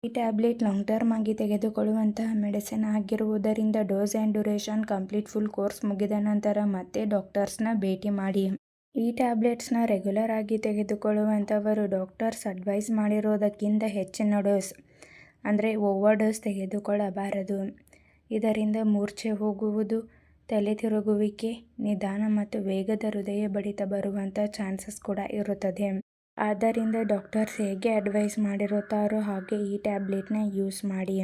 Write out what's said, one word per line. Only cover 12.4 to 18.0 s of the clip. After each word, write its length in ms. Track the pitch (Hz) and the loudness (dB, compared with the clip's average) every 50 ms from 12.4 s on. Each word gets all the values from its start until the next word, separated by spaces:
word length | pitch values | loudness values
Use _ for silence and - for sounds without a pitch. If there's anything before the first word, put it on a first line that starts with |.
| - | -6
ಅಡ್ವೈಸ್ 440 | 214 190 185 180 208 196 208 214 220 | -6 -6 -4 -4 -2 -2 -2 0 0
ಮಾಡಿರೋದಕ್ಕಿಂತ 960 | 226 214 208 208 208 214 214 214 214 202 208 208 208 - 208 208 208 214 220 | 0 2 2 2 2 2 2 2 2 4 2 0 0 0 0 2 2 2 2
ಹೆಚ್ಚಿನ 480 | 220 196 202 190 190 - - 220 208 208 208 | 0 -2 -2 -4 -4 -2 0 2 2 2 4
ಡೋಸ್ 340 | 196 202 202 196 190 - - - - _ _ _ - - - - - - _ _ - | 4 4 2 2 0 -4 -12 -16 -20 _ _ _ -20 -20 -20 -20 -20 -20 _ _ -2
ಅಂದ್ರೆ 320 | 208 214 208 208 220 220 | 0 0 2 2 0 0
ಓವರ್ 420 | 214 208 202 196 190 202 214 214 208 | 2 2 2 2 4 6 4 6 6
ಡೋಸ್ 220 | 220 214 220 220 | 4 0 0 -2
ತೆಗೆದುಕೊಳ್ಳಬಾರದು. 1400 | - 220 202 196 190 185 202 208 202 - 208 208 208 196 185 196 196 202 196 196 190 190 196 196 190 202 208 - - _ - - | -4 -4 -4 -4 -4 -4 -6 -6 -2 0 0 0 0 -2 -4 -4 -4 -4 -4 -4 -2 -2 -4 -4 -4 -6 -8 -12 -20 _ -20 -20